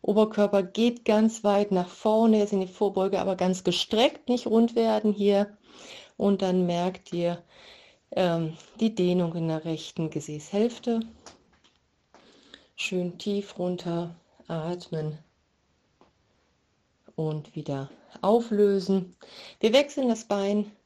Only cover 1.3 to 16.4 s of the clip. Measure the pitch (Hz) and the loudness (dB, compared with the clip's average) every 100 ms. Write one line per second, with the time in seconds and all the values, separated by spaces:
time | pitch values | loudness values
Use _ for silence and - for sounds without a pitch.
1.3 | 220 208 202 208 185 180 - 220 220 226 | 2 0 2 2 0 -2 -4 0 4 6
2.3 | 214 208 196 185 - 202 190 190 190 180 | 4 2 0 -4 -2 -2 0 0 0 -2
3.3 | 185 180 185 - 175 - 220 269 - - | 0 0 0 0 -2 -2 2 2 0 -4
4.3 | 240 226 220 233 233 226 214 214 202 202 | -4 2 2 2 2 0 2 0 2 2
5.3 | 196 202 - _ - - - - - 202 | 2 0 -8 _ -20 -20 -20 -20 -2 0
6.3 | 196 190 185 180 175 175 185 - 170 170 | 2 2 0 0 0 -2 -6 -8 -4 -2
7.3 | 175 _ - - - - _ _ - 180 | -4 _ -20 -20 -20 -20 _ _ -2 0
8.3 | 165 160 160 - - 226 214 180 180 170 | 0 -2 -8 -20 -2 -2 2 2 2 0
9.3 | 170 165 160 165 160 - - 160 151 147 | -2 -4 -4 -4 -8 -8 -6 -6 -6 -8
10.3 | 151 - 202 233 240 - 226 226 - - | -12 -6 -2 -2 -2 -4 -4 -4 -14 -20
11.3 | - _ _ _ _ _ _ _ - _ | -20 _ _ _ _ _ _ _ -20 _
12.3 | _ _ - _ - - 185 180 175 214 | _ _ -20 _ -10 -6 -4 -4 -6 -4
13.3 | 202 202 - 180 180 175 170 170 170 _ | -4 -6 -6 -4 -4 -4 -4 -6 -12 _
14.3 | _ - 165 160 175 - 160 156 151 _ | _ -8 -6 -6 -8 -8 -6 -6 -8 _
15.3 | _ _ _ _ _ _ _ _ _ _ | _ _ _ _ _ _ _ _ _ _
16.3 | _ | _